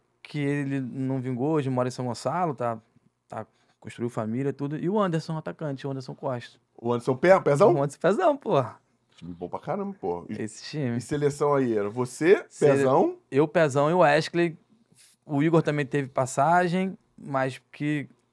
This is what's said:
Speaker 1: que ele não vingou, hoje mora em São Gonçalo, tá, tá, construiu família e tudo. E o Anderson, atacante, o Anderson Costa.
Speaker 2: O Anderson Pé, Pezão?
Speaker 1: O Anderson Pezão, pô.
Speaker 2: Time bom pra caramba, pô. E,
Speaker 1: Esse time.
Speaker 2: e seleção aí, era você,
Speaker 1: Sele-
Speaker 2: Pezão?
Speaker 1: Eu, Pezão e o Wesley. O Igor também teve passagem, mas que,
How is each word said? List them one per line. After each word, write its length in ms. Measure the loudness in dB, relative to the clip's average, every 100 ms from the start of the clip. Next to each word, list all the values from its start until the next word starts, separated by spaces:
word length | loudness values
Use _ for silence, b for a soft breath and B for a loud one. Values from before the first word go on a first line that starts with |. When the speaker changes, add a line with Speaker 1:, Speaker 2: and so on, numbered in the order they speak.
| _ _
Speaker 1:
que 160 | -10 -4
ele 420 | -2 0 -2 -4
não 400 | -4 -6 -4 -4
vingou, 320 | -4 -4 0
hoje 140 | 0 0
mora 200 | 0 -2
em 20 |
São 160 | -4 -8
Gonçalo, 480 | -6 -4 -2 -4
tá, 240 | -2 -4 -4 -12 _ _ _ _
tá, 180 | -12 -12 _ _ _
construiu 300 | -18 -8 -6
família 420 | -4 -4 -4 -4
e 20 |
tudo. 240 | -6 -8 -6
E 100 | -2
o 100 | 0
Anderson, 380 | 0 -2 -4 -8
atacante, 500 | -8 -8 -8 -8 -8
o 40 |
Anderson 240 | -8 -10
Costa. 440 | -8 -6 -6 -8 _ _ -6
Speaker 2:
O 140 | -2
Anderson 240 | 0 0 2
Pé, 220 | 6 6
Pezão? 340 | 6 4 6
Speaker 1:
O 40 | 4
Anderson 200 | 0 0
Pezão, 360 | 0 2 2 0
pô. 280 | 0 0 0 -8 _ _ _ _
Speaker 2:
Time 180 | -16
bom 140 | -10 -10
pra 80 | -8
caramba, 360 | -6 -6 -6 -8
pô. 240 | -6 -6 -8
E, 100 | -8
Speaker 1:
Esse 240 | -8 -10
time. 320 | -10 -6 -4 -4
Speaker 2:
e 40 |
seleção 540 | -4 -2 -2 0 2
aí, 220 | 2 2 0
era 140 | -2
você, 540 | -2 -6 0 4 4 2
Speaker 1:
Sele- 240 | 2 4 4
Speaker 2:
Pezão? 400 | 4 4 2 -2 _
Speaker 1:
Eu, 160 | 2 2
Pezão 440 | 2 2 2 2
e 20 |
o 60 | 4
Wesley. 580 | 4 4 0 0 -2 -2 _ _ _ _ -20 _ -6
O 160 | 0
Igor 180 | 4 4
também 220 | 2 -2
teve 240 | -2 -4 -2
passagem, 880 | -2 -2 0 4 4 2 0 -4 -6 _ -18
mas 420 | -6 -4 -4 -6 _
que, 380 | -6 -4 -4 -6 _ _